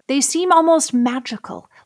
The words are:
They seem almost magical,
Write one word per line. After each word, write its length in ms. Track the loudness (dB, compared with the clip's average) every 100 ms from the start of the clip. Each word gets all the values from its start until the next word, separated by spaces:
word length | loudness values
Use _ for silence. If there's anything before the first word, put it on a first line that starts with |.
| -4
They 140 | -2
seem 300 | -2 -2 2
almost 400 | 2 4 2 2
magical, 760 | 0 0 -2 -8 -12 -12 -16 -16 _